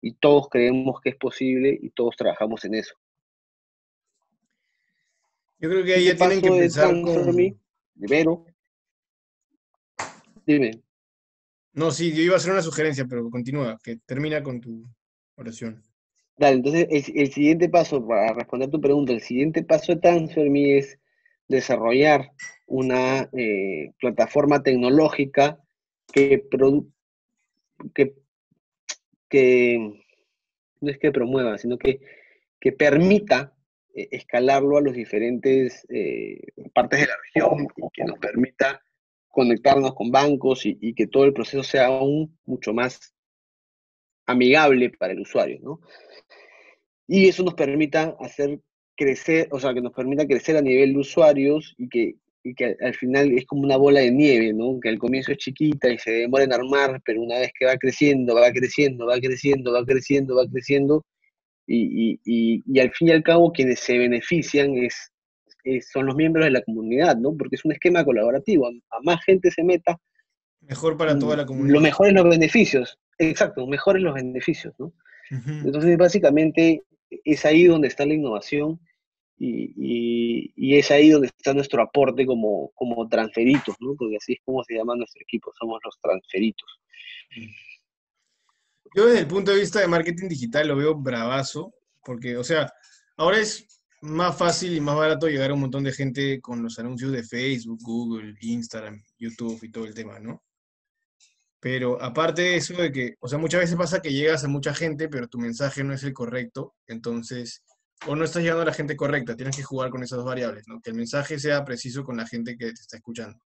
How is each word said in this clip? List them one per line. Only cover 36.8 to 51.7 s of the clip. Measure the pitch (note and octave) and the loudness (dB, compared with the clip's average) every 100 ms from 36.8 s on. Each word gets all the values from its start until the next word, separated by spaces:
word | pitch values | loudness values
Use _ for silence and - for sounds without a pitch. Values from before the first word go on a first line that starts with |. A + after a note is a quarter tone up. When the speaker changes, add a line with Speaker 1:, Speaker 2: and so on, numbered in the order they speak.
| B2 D3 | 0 0
Speaker 1:
de | C#3 | 0
la | A#2 | -4
región | - - D#3+ D3 C#3+ - | -6 0 0 0 -6 -10
y | - | -16
que | - | -10
nos | - G2+ | -10 -8
permita | G#2 A2+ B2+ _ C3+ C#3 _ _ _ _ _ | -6 -2 -4 _ -2 -2 _ _ _ _ _
conectarnos | - B2 A#2 C3 C#3 C3+ C3 | 0 2 2 4 4 2 -2
con | A#2 | 0
bancos | C3 C#3+ C#3 C3+ B2+ A2 | 2 2 2 0 0 -2
y, | F#2 | -4
y | A2 | -6
que | A2+ G#2 | -2 0
todo | C3+ C#3 | 4 4
el | |
proceso | C#3 A2+ C#3 | 4 -6 -6
sea | C3 C#3 B2+ | -2 2 2
aún | C3 C3+ D3 D#3 _ - | 2 0 0 -4 _ -10
mucho | B2+ - | -8 -4
más | A2+ B2+ - - _ _ _ _ _ _ _ _ _ _ _ - | -4 -4 -6 -20 _ _ _ _ _ _ _ _ _ _ _ -2
amigable | B2+ B2 C#3+ D3+ C3 B2 | 2 4 6 6 4 2
para | - F#2 | -2 -6
el | G2 | -6
usuario, | G2+ B2+ E2+ B1+ | -6 -4 -4 -6
¿no? | B2+ D#3+ _ - - - _ - - _ _ _ _ _ _ | -12 -14 _ -20 -20 -20 _ -20 -20 _ _ _ _ _ _
Y | F#3 F#3+ | 6 6
eso | F3+ | 6
nos | F3+ | -2
permita | E3+ C#3+ C#3+ D3+ D#3+ D#3+ - | 0 -2 0 0 0 -2 -6
hacer | B2+ - C#3+ C#3+ _ _ _ - | -16 -4 -4 -4 _ _ _ -2
crecer, | C#3 C3 - D#3+ D#3+ | 0 0 0 0 0
o | C#3 | -4
sea, | C3 | -4
que | B2 | -4
nos | B2 | -6
permita | - B2+ C#3 D3 | -6 -4 -2 0
crecer | C3 - D#3 | 0 2 0
a | |
nivel | C#3 B2+ C3+ | 4 4 4
de | C#3 | 2
usuarios | C#3 - D#3 C#3+ C#3 D3+ D3+ | -2 4 4 6 2 0 -2